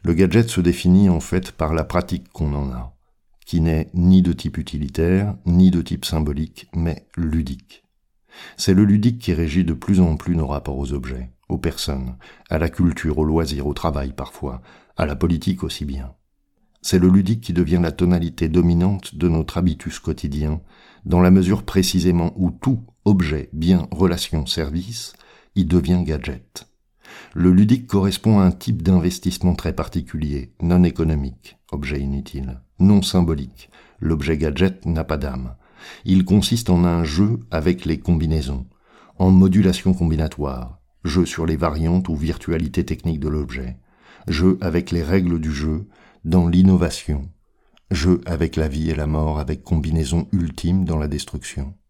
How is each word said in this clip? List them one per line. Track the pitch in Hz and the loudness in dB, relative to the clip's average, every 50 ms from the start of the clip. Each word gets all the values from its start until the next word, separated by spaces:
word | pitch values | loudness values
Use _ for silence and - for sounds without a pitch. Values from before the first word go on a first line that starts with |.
Le | - 85 85 | 0 0 2
gadget | 82 95 90 95 117 117 117 | 2 2 4 4 2 2 2
se | - 95 | 0 0
définit | 85 87 90 - - 90 90 95 101 95 | 2 2 0 2 2 4 6 6 6 4
en | 87 80 | 2 0
fait | - - 87 92 90 - | -2 -4 -4 -4 -4 -6
par | - - 80 78 80 | -8 -6 -4 -2 -2
la | 80 76 | -2 -4
pratique | - - 87 85 - 87 - - _ | -2 -2 -4 -2 -2 -8 -8 -8 _
qu'on | _ - 80 73 71 | _ -6 -4 -4 -4
en | 71 71 67 | -4 -6 -6
a, | 62 60 58 60 _ _ _ _ _ _ _ _ _ _ _ | -8 -10 -14 -14 _ _ _ _ _ _ _ _ _ _ _
qui | - - 85 | -4 -2 0
n'est | 80 85 80 80 - - | 2 2 2 0 -2 -2
ni | - 90 87 90 92 92 | -2 2 4 6 6 6
de | 90 90 | 6 4
type | 85 - - 71 - | 0 -2 -6 -8 -6
utilitaire, | - - - - 71 73 67 - - 82 85 92 95 101 104 - - _ | -6 -8 -8 -8 -8 -8 -6 -2 -2 0 2 2 0 0 -2 -6 -4 _
ni | 87 87 90 92 92 | 2 4 6 6 6
de | 90 87 | 4 2
type | 80 - 90 87 - | -2 -4 -6 -8 -6
symbolique, | - 87 80 76 73 71 71 80 - _ - - _ - | -4 -2 -2 -2 -2 -4 -6 -6 -8 _ -20 -20 _ -6
mais | 87 82 85 76 - _ _ - | -4 -2 -2 -4 -6 _ _ -8
ludique. | 85 85 78 78 82 73 67 69 - _ _ - _ _ _ _ _ _ _ _ _ _ _ _ - - - - | -6 -4 -2 -2 -2 -4 -4 -8 -12 _ _ -20 _ _ _ _ _ _ _ _ _ _ _ _ -20 -20 -20 -12
C'est | - - - 95 | -6 0 2 4
le | 95 104 | 4 6
ludique | 101 101 107 104 120 120 120 | 4 4 4 2 0 -2 -2
qui | - - 87 | -4 -4 -2
régit | 78 85 78 71 90 92 | -2 -2 0 0 0 0
de | 82 82 | 0 -2
plus | - - - 101 92 | -4 -2 0 4 4
en | 90 82 78 | 4 4 2
plus | 76 - - 87 | -2 -2 -2 -2
nos | 82 76 | -2 -2
rapports | 67 73 71 - - 69 65 | -2 -4 -6 -6 -8 -6 -6
aux | 69 64 69 | -6 -6 -6
objets, | 69 62 62 65 62 62 62 _ _ _ _ | -8 -8 -8 -10 -10 -12 -14 _ _ _ _
aux | - 76 | -6 -4
personnes, | - 80 - - - - 71 65 64 62 62 - - - - _ _ _ | -4 -4 -4 -4 -6 -6 -6 -6 -6 -10 -12 -14 -20 -20 -20 _ _ _
à | 82 78 | -4 -2
la | 80 82 | -2 -2
culture, | - - 90 87 - - - 78 73 78 | 0 2 0 0 0 0 -4 -4 0 0
au | 78 | 0
loisir, | 76 78 82 82 76 76 69 69 | 2 2 0 0 -2 -4 -4 -4
au | 73 69 | -6 -6
travail | - - 82 71 71 69 67 67 | -4 -4 -4 -4 -4 -6 -8 -8
parfois, | - 65 - - - - 69 60 58 - - - _ _ _ _ | -10 -14 -14 -12 -12 -10 -10 -10 -12 -16 -20 -20 _ _ _ _
à | - 82 | -4 -4
la | 76 - | -4 -2
politique | - 87 85 87 76 - 92 92 92 - | -2 0 0 0 0 -2 -4 -4 -4 -6
aussi | - - - 76 | -10 -8 -8 -8
bien. | 71 64 65 64 64 - _ _ _ _ _ _ _ _ _ _ _ _ _ | -8 -8 -8 -10 -12 -16 _ _ _ _ _ _ _ _ _ _ _ _ _
C'est | - - - 90 | -6 0 2 4
le | 87 92 | 6 6
ludique | 92 101 95 92 113 113 | 6 4 4 2 -2 -4
qui | - - | -4 -4
devient | 85 87 90 76 87 90 | -2 -2 0 2 2 0
la | 85 82 | 0 0
tonalité | 76 - 90 90 90 87 85 82 - - 87 78 | 0 0 0 2 2 2 0 -4 -4 -4 -4 0
dominante | 78 87 85 87 85 85 87 95 101 92 - - - | 2 2 4 4 4 4 2 2 0 -2 -6 -12 -8
de | 73 85 87 | -2 0 0
notre | 80 80 76 - - 87 | 0 0 -2 -4 -4 0
habitus | 90 87 76 - - 82 - - | 0 0 -2 -2 -8 -12 -12 -8
quotidien, | - 82 78 - - 73 69 73 76 76 76 78 - _ _ _ _ _ _ _ - | -8 -8 -8 -6 -6 -6 -4 -4 -2 -2 -4 -4 -8 _ _ _ _ _ _ _ -4
dans | - 90 87 | 0 4 4
la | 90 92 | 6 8
mesure | 92 98 92 90 104 101 - | 6 6 6 4 0 0 -2
précisément | - - 98 92 92 - 92 85 90 87 85 85 85 - | -2 0 0 0 2 0 0 2 2 2 2 0 -2 -2
où | - 92 85 | -2 -2 -2
tout | - - - 135 131 117 117 _ _ _ _ | -4 -2 -2 -2 -2 -2 -6 _ _ _ _
objet, | 104 104 92 87 76 76 73 - - | 2 2 2 2 0 -2 -6 -6 -8
bien, | - 78 80 87 92 87 76 - | -6 -2 2 2 2 2 2 -4
relation, | - 76 95 90 87 - - - - 78 71 | -2 0 0 0 0 -2 -4 -4 -4 -4 -4
service | - - 85 78 69 76 87 92 110 117 113 - - - _ _ _ _ _ _ _ _ | -4 -4 -4 -4 -4 -4 -6 -6 -8 -12 -12 -14 -16 -18 _ _ _ _ _ _ _ _
il | 98 90 | -2 0
devient | 78 87 87 - - 90 90 85 | 2 2 2 2 2 0 0 0
gadget. | 76 78 73 - - 67 - - _ _ - - _ _ _ _ _ _ _ _ - - - - - - | -2 -4 -6 -6 -8 -10 -10 -14 _ _ -20 -20 _ _ _ _ _ _ _ _ -20 -20 -20 -20 -12 -4
Le | 82 87 92 | 2 4 6
ludique | 92 92 104 107 127 127 120 | 6 6 6 6 4 0 0
correspond | - - 98 95 98 92 - - 110 110 101 | -2 0 0 2 0 -2 0 2 2 4 6
à | 95 | 4
un | 90 | 4
type | - - - - 113 82 | 2 0 -4 -4 -4 -2
d'investissement | 82 92 92 90 80 87 87 - - 90 - - - 90 87 | 2 2 2 4 2 0 -4 -2 -4 -6 -4 0 0 0 0
très | - - 82 | 0 -4 -4
particulier, | - - 80 - - 82 - - - 76 78 73 71 69 64 - _ _ | -4 -4 -6 -6 -6 -8 -8 -6 -8 -6 -6 -4 -6 -6 -8 -12 _ _
non | 82 85 90 90 90 | -2 2 4 4 4
économique, | 85 - - - 80 80 73 69 65 58 _ _ - _ _ _ _ | 4 2 0 0 0 0 -2 -4 -6 -10 _ _ -20 _ _ _ _
objet | - 71 69 67 71 69 | -10 -8 -6 -6 -6 -6
inutile, | 69 69 69 69 67 - - 69 65 64 62 62 _ _ _ - | -4 -4 -6 -6 -8 -10 -12 -10 -10 -10 -12 -14 _ _ _ 2
non | 90 98 104 101 | 4 6 6 4
symbolique, | 92 - - 92 87 82 80 71 67 - _ - - _ _ - _ _ _ _ | 4 2 2 2 2 2 0 -4 -6 -10 _ -20 -20 _ _ -20 _ _ _ _
l'objet | - 78 82 76 71 80 80 73 | -4 -2 -2 -2 0 -2 -2 0
gadget | 80 76 73 65 92 95 92 - - | 0 -2 0 0 0 0 0 -4 -6
n'a | - 82 80 78 | -4 -4 -4 -2
pas | - 78 | -4 -4
d'âme. | 73 71 69 64 64 64 60 60 _ _ _ _ _ - - - - - | -4 -4 -6 -8 -8 -10 -12 -14 _ _ _ _ _ -20 -20 -20 -12 -2
Il | 104 95 95 92 | 2 2 2 4
consiste | 90 95 104 - - 120 113 - - | 4 2 2 4 2 -2 -2 2 2
en | 90 85 90 | 2 4 4
un | 87 85 85 82 | 2 2 0 0
jeu | 76 73 85 101 107 117 117 - - | 0 0 0 2 0 0 -4 -6 -6
avec | - 80 73 90 90 92 - | -6 -2 0 0 -2 0 -2
les | 82 80 - | -4 -4 -4
combinaisons, | - - 87 78 80 78 80 78 67 67 69 65 62 - _ _ _ _ _ _ _ _ _ - | 0 0 0 0 2 0 0 -2 -2 -4 -6 -8 -10 -12 _ _ _ _ _ _ _ _ _ 0
en | 92 92 | 4 6
modulation | 95 92 95 95 92 107 95 92 90 - - 95 92 | 8 8 8 6 6 4 4 4 2 2 0 0 0
combinatoire, | - 85 82 80 76 78 73 - - 73 69 65 64 60 60 - _ _ _ _ _ - | 2 0 0 0 0 -2 -4 -4 -6 -6 -6 -6 -8 -12 -14 -16 _ _ _ _ _ -6
jeu | 85 73 92 87 | -2 0 0 0
sur | - - - 82 | 0 -2 -4 -2
les | 80 80 | -2 -2
variantes | 69 82 80 73 78 80 82 85 92 92 - | -2 -2 -4 -2 -2 -2 0 0 0 0 -2
ou | 80 | -4
virtualité | 71 73 78 82 - - - 85 78 78 - - - 85 | -4 -4 -4 -6 -6 -6 -4 -4 -4 -4 -4 -4 -4 -4
technique | - - - - 87 82 76 | -4 -6 -6 -4 -6 -4 -4
de | 69 73 | -6 -4
l'objet, | 76 76 71 60 - 65 64 62 60 - _ _ _ _ _ _ - - - - | -4 -4 -6 -8 -10 -12 -12 -12 -14 -16 _ _ _ _ _ _ -20 -16 -8 -6
jeu | 80 76 90 92 92 92 | -2 2 2 2 2 2
avec | 98 87 80 87 87 - | -2 -2 -2 -2 -2 -2
les | 87 85 | -4 -4
règles | 78 76 90 98 90 87 85 82 | -2 0 0 2 2 0 -2 -2
du | 78 78 | -2 -4
jeu, | 76 69 76 78 78 78 101 - _ _ _ _ _ _ - | -4 -4 -4 -4 -4 -4 -6 -12 _ _ _ _ _ _ -4
dans | 80 85 90 85 85 | 2 2 2 4 4
l'innovation, | 85 90 92 95 95 90 90 78 - - - - 73 69 69 - - _ _ _ _ _ _ _ _ _ _ _ | 4 6 6 6 6 4 2 0 -2 -6 -6 -6 -6 -6 -6 -10 -16 _ _ _ _ _ _ _ _ _ _ _
jeu | 98 78 76 92 87 85 - | -4 0 2 2 2 2 0
avec | 85 85 76 82 80 - | -6 -2 -2 -2 -2 0
la | 80 78 76 | -2 -2 -2
vie | 69 76 78 80 | -2 -4 -2 -2
et | 78 | -2
la | 73 76 | -2 -2
mort, | 76 76 78 78 78 76 76 | -2 -2 0 0 -2 -2 -4
avec | 73 - 78 - | -4 -6 -6 -8
combinaison | - - 87 80 - 78 78 80 78 65 85 85 - - | -4 -2 -2 -2 0 0 -2 -2 -2 0 -2 -2 -2 -2
ultime | - 92 85 78 69 - - 85 90 95 92 | -2 -2 -2 -4 -6 -4 -2 0 0 0 0
dans | 80 80 78 | 0 -2 -2
la | 76 73 | -2 -4
destruction. | 73 73 - - - 73 - - - - 69 69 - _ _ | -6 -6 -8 -10 -12 -12 -12 -10 -10 -10 -10 -10 -12 _ _